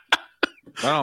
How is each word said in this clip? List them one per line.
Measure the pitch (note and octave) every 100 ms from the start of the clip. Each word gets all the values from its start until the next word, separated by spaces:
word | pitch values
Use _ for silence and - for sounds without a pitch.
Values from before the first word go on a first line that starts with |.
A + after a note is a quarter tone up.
| _ - - _ - - - -
Non, | B2+
non, | D3+